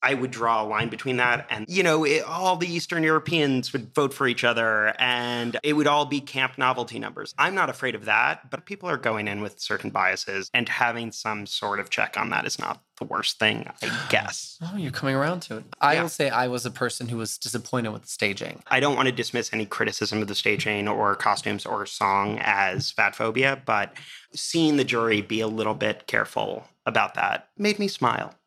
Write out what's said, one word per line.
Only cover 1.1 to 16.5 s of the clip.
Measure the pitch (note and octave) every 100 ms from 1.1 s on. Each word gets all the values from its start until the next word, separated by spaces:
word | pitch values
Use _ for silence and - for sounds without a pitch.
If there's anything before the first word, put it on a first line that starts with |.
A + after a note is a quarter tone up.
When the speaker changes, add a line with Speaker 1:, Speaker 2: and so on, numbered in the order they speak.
| B2+
Speaker 1:
that | B2 A#2+ -
and, | G#2+ G#2+
you | F3+
know, | F3 D#3 D3+
it, | D#3 -
all | E3 F#3 F3+
the | F3
Eastern | E3+ D#3+ F3
Europeans | D#3+ D#3 D3 E3 C#3+ C3 B2
would | C3+ G#2+ -
vote | C#3
for | - C3+
each | A#2
other | B2 A#2 A2+ A2 G#2+ -
and | B2+ B2 A#2+ A#2+ A#2+ A#2
it | D3 D3+
would | D3
all | D3 C#3+
be | C#3+
camp | C3+ C3+ C3 C3
novelty | C3 B2 A#2 A2+
numbers. | A2 - G#2+ -
I'm | D3+ F#3+
not | D#3+
afraid | A#2+ C3 G#2+
of |
that, | G#2+ G#2+ B2+ D#3 -
but | - -
people | G3 F3+
are | D3
going | A#2 A2 G#2
in | G2+
with | G#2 -
certain | - G2+ G2+
biases | - F#2 F#2+ - G2 F#2+
and | B2+ A#2
having | - A#2+ A#2 A#2
some | - A2 G#2+ G2+
sort | - G#2 G2+
of | G3+
check | - - -
on | -
that | - -
is | -
not | - - _ -
the | -
worst | F#2+ A2 -
thing, | A2 G#2+ - -
I | A2+ - C#3
Speaker 2:
<gasps> |
Speaker 1:
guess. | G#2 - - - -
Speaker 2:
Oh, | E3 G3+
you're | D#3
coming | - C3+ C3+
around | D3 F3+
to | - A2
it. | - -
I | C#3+
Speaker 1:
Yeah. | D3+
Speaker 2:
will | E3
say | - C#3+
I | A#2
was | B2+